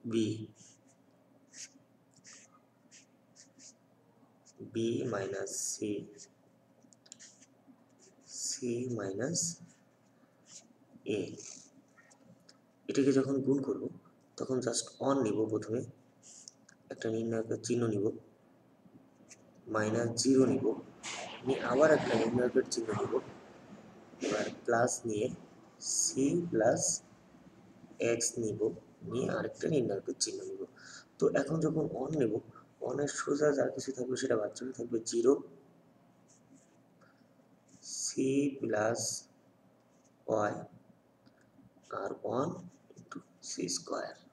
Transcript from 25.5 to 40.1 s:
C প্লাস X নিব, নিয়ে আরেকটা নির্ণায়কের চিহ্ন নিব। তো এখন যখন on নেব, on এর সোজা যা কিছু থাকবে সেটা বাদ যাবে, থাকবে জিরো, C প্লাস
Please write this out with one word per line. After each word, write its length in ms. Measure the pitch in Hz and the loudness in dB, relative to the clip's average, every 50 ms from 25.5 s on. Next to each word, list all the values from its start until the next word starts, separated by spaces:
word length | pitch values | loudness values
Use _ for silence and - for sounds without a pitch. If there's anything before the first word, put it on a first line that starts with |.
| - - - - - - - - - | -20 -20 -20 -20 -20 -10 -6 -2 0
C 80 | - - - - 131 135 147 170 175 - - | 0 0 2 2 2 4 4 4 2 0 2
প্লাস 300 | - 110 107 120 151 175 - - - - - - - - - - - - - - - - - - - - - - - - - 117 117 | 2 4 6 6 4 4 2 0 -2 -2 -6 -14 -20 -20 -20 -20 -20 -20 -20 -20 -20 -20 -20 -20 -20 -20 -20 -20 -6 -2 0 0 2
X 40 | 113 - - - 123 113 | 0 0 -2 -2 -2 -2
নিব, 160 | 107 - 107 107 117 - - - - - - 113 113 | -2 0 0 0 -2 -2 -4 -16 -20 -20 -14 -10 -6
নিয়ে 160 | 113 120 - - - | -4 -2 -2 0 -2
আরেকটা 280 | - 104 107 - - - - 160 | -2 -4 -4 -6 -4 -2 2 2
নির্ণায়কের 440 | 143 117 104 101 95 - - 135 - - | 2 2 0 -2 -2 -4 -6 -2 -2 -2
চিহ্ন 160 | 110 98 95 95 95 | -4 -2 -8 -8 -8
নিব। 120 | 95 95 95 - - - - - - - - _ _ - | -8 -8 -10 -12 -12 -20 -20 -18 -18 -20 -20 _ _ 2
তো 60 | - - - 143 | 2 4 4 4
এখন 160 | 143 - 160 160 156 | 2 2 0 2 2
যখন 200 | 156 160 156 147 - - 113 | 2 2 2 0 0 -2 -4
on 100 | 135 147 160 151 | -4 -2 2 2
নেব, 120 | 127 107 104 - - - - - - - - _ - 120 | 2 2 2 -2 -4 -8 -20 -20 -20 -20 -14 _ -6 -4
on 80 | 127 123 147 | -2 -2 -2
এর 80 | 143 - - | -2 -4 -4
সোজা 300 | - - 147 143 147 151 139 | -2 0 2 4 4 4 4
যা 80 | 135 127 127 - | 4 0 0 -2
কিছু 140 | 135 - - 127 | -4 -6 -6 -6
থাকবে 180 | - 123 127 127 123 | -4 -4 -4 -2 -2
সেটা 140 | 131 123 117 110 | 0 0 0 0
বাদ 100 | 104 104 - | 0 -2 -6
যাবে, 140 | - 123 131 131 - | -8 -10 -10 -6 -8
থাকবে 180 | 117 120 117 110 - - | -4 -2 -2 -2 -2 -2
জিরো, 220 | - 117 117 131 143 143 - - - - - - - - _ - _ _ - _ _ _ _ _ - - _ _ - - - _ _ _ _ _ _ _ - - _ _ - _ _ _ _ _ - _ _ _ - - - - - - - | -2 4 6 6 6 4 2 -12 -18 -20 -20 -20 -20 -20 _ -20 _ _ -20 _ _ _ _ _ -20 -20 _ _ -20 -20 -20 _ _ _ _ _ _ _ -20 -20 _ _ -20 _ _ _ _ _ -20 _ _ _ -20 -20 -14 -12 -8 -6 -6
C 40 | - - 143 135 135 135 139 143 143 135 - | -4 0 0 2 4 4 4 2 2 0 -2
প্লাস 380 | - 113 107 104 107 110 117 113 - - - - - - - _ _ - _ _ _ - _ _ _ _ _ _ _ _ | -2 -2 0 2 2 2 0 0 -2 -4 -6 -8 -10 -16 -20 _ _ -20 _ _ _ -20 _ _ _ _ _ _ _ _